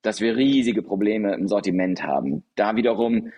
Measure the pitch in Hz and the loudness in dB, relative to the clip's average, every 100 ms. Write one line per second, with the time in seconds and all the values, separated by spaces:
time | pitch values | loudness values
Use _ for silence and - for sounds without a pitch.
0 | 110 104 113 117 135 135 120 104 87 98 | -6 -2 0 2 4 4 2 0 -2 0
1 | 104 107 101 - 98 104 95 90 92 90 | 0 0 0 -2 0 0 0 0 0 -2
2 | 76 69 65 73 - - 104 110 117 110 | -2 -2 -2 -6 -6 -2 0 2 0 2
3 | 117 113 113 | 0 0 -4